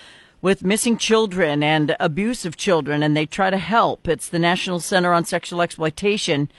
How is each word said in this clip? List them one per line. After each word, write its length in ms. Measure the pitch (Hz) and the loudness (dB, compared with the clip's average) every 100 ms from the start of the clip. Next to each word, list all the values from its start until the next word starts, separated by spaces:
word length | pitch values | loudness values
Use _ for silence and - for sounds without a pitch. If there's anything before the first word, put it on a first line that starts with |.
| - - - _ | -20 -20 -20 _
with 220 | 175 190 | -2 0
missing 340 | 185 220 240 226 | 0 0 0 0
children 640 | - 220 220 180 160 147 | 2 2 2 0 0 2
and 340 | 147 156 147 156 | 2 2 2 0
abuse 460 | 175 151 214 254 175 | -2 -2 -4 -4 -8
of 120 | - | -4
children, 460 | 202 170 143 147 | 0 0 2 0
and 120 | 151 151 | 2 0
they 120 | 151 | 0
try 240 | - 190 | -2 0
to 80 | 190 | 0
help. 480 | 165 226 180 - - | 0 2 2 0 -2
It's 200 | 156 - | -4 -2
the 120 | 170 | 0
National 400 | 170 180 190 175 | 2 0 -2 -6
Center 340 | - 190 180 | -2 0 2
on 100 | 170 | 2
Sexual 380 | 165 175 - 175 | 0 -4 -4 -2
Exploitation. 880 | 175 - 160 - 202 208 - 147 147 | -2 -2 -6 -2 -2 -2 0 0 -2